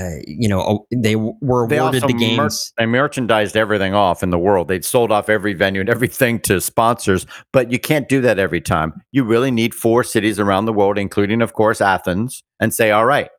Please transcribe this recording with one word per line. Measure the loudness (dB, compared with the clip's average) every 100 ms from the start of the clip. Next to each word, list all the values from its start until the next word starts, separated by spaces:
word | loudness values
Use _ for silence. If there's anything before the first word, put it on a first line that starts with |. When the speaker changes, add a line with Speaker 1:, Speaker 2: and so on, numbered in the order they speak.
| -6 -8 -10
Speaker 1:
you | -4 0
know, | 0 0 -2 -2
a-, | -4
they | -2
w-, | -2 -2 -4
were | -2 0 0
Speaker 2:
They | 0
Speaker 1:
awarded | 0 0
Speaker 2:
also | 0 0
Speaker 1:
the | 0 0
Speaker 2:
mer-, |
Speaker 1:
games. | -2 -4 -8 -4
Speaker 2:
they | 0
merchandised | 0 0 -2 0 0 2 0
everything | 0 0 0
off | 2 2 0
in | 0
the | 0
world. | 2 2 0
They'd | -4 0
sold | 0 2
off | 0 0
every | -2 -2
venue | -2 -2 0
and | -2
everything | 0 -2 0 0 0
to | 0 0
sponsors, | 0 0 2 2 0 -2 -2 -18 -2
but | 0 0
you | -4
can't | -2 -2 0
do | 0
that | 2 2
every | 0 -2
time. | -2 -2 -2 -6 -6
You | -2
really | 2 2 2
need | 0 -2
four | 0 0 2
cities | 2 0 0 0
around | 0 0
the | 0
world, | 0 2 0
including, | -2 -2 0 0
of | 0
course, | 2 0 2
Athens, | 2 2 0 -4 -4 -8 _ -4
and | -2
say, | 0 2
"All | 4
right | 2 0 -2